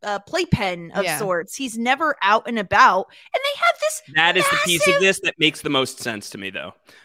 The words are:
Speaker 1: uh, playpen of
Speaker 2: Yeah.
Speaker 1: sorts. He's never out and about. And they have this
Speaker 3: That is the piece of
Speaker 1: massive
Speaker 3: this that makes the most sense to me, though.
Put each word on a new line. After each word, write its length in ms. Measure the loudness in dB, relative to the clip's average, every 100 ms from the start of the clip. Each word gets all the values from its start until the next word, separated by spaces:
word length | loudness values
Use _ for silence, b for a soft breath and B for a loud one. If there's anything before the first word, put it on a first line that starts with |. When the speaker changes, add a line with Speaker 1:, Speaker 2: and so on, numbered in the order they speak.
Speaker 1:
uh, 160 | -6 -6
playpen 720 | -4 -4 0 0 -2 -6 -8
of 120 | -4
Speaker 2:
Yeah. 140 | -2 -2
Speaker 1:
sorts. 380 | -2 -2 -4 -10
He's 200 | -10 -4
never 400 | -2 0 0 0
out 220 | 2 2 0
and 120 | -6
about. 480 | 0 6 6 4 -2 B B
And 80 | -4
they 160 | -4 0
have 200 | 0 0
this 200 | -2 -4 -4
Speaker 3:
That 240 | 2 4 4
is 100 | 2
the 60 | 2
piece 180 | 0 2
of 40 | 2
Speaker 1:
massive 80 | 4
Speaker 3:
this 180 | 2 0
that 180 | -4 0
makes 240 | 0 0
the 80 | -2
most 260 | -2 -2 -6
sense 320 | -8 -8 -10
to 80 | -12
me, 140 | -10
though. 200 | -10 -12 -16 _ B